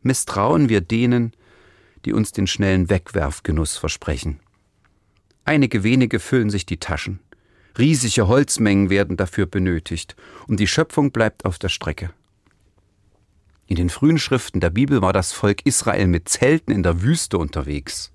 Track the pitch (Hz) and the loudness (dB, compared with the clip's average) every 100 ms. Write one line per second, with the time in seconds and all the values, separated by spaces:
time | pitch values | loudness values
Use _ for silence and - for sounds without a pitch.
0 | 127 131 - 95 107 160 139 107 87 113 | 0 -2 -2 -2 2 2 4 2 0 0
1 | 123 123 117 _ _ _ _ _ _ _ | 2 2 0 _ _ _ _ _ _ _
2 | - 107 107 - 98 - 101 92 87 95 | -4 -2 -2 -2 -4 0 2 2 2 0
3 | - 95 71 - - 78 78 - 76 - | 0 -4 -2 -4 -4 -2 -2 -4 -8 -8
4 | - 73 80 71 _ _ _ _ _ _ | -6 -6 -6 -10 _ _ _ _ _ _
5 | _ _ _ _ - 151 131 113 101 127 | _ _ _ _ 0 2 2 2 2 2
6 | 120 107 - 131 107 101 - 85 - 73 | 2 0 0 0 0 -2 -6 -8 -6 -6
7 | - 95 _ - _ _ _ - 131 156 | -6 -10 _ -20 _ _ _ 0 2 2
8 | 120 123 95 127 143 - 110 98 98 98 | 0 2 4 2 2 0 2 4 4 2
9 | 98 90 92 - 95 101 90 85 - 85 | 0 -2 -4 -2 -2 0 0 -2 -4 -10
10 | - - - - - 104 101 - 160 - | -10 -18 -20 -20 -4 0 0 0 0 0
11 | 143 113 110 - 104 87 95 - - 78 | 0 2 0 0 -6 -4 -6 -6 -6 -8
12 | 87 - _ _ _ _ _ _ _ _ | -10 -14 _ _ _ _ _ _ _ _
13 | _ _ _ _ _ _ _ 87 87 - | _ _ _ _ _ _ _ -2 -2 2
14 | 143 160 - 131 - 90 85 85 139 135 | 2 2 2 -2 -2 -2 0 0 2 2
15 | 95 95 90 - 104 101 - - - 98 | 2 0 -2 -2 0 0 0 -2 -2 0
16 | 95 87 - - 127 156 - 107 87 85 | 2 0 -2 0 2 2 0 0 0 0
17 | 107 165 - 95 76 80 69 73 - - | 0 -2 -2 -4 -4 -6 -6 -8 -8 -12
18 | - | -14